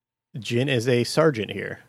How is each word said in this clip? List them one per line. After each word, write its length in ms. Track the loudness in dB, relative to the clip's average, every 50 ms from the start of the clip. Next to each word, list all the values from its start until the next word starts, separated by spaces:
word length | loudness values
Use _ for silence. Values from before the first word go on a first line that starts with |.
| _ _ _ _ _ _ -14 -12
Jin 300 | -6 -2 0 0 0 2
is 200 | 0 0 2 2
a 160 | 2 2 2
sergeant 480 | 0 2 2 4 4 2 0 -2 -6 -6
here. 280 | -8 -8 -8 -10 -12 -16